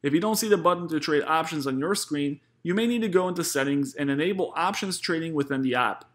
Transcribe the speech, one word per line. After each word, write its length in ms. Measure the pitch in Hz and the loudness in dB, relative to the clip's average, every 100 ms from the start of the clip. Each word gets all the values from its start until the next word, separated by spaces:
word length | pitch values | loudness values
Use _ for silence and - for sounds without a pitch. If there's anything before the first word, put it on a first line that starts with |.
If 100 | 143 | 2
you 80 | 156 | 2
don't 160 | 214 214 | 2 0
see 120 | 220 | 2
the 100 | 196 | 2
button 300 | 170 175 170 | 4 0 -2
to 120 | 156 | -4
trade 220 | 151 147 - | 0 0 2
options 400 | 160 165 160 135 | 0 0 -4 -2
on 120 | 131 | -2
your 160 | 156 | 0
screen, 460 | 202 - 147 143 143 _ _ | -2 -2 -2 -2 -4 _ _
you 120 | 165 | -2
may 120 | 190 233 | 0 2
need 140 | 240 | 0
to 60 | 220 | 2
go 200 | 180 185 | 2 2
into 160 | 175 | -2
settings 500 | 170 143 139 143 139 | -2 0 2 0 0
and 160 | - 143 | -2 -2
enable 420 | 139 170 190 151 - | 0 0 0 -2 0
options 420 | 175 208 196 175 | -2 -2 -4 -4
trading 340 | - 165 165 | -2 -2 -2
within 300 | 156 139 135 | -2 -2 0
the 120 | 131 | 0
app. 300 | 123 117 95 - | 2 0 -2 -12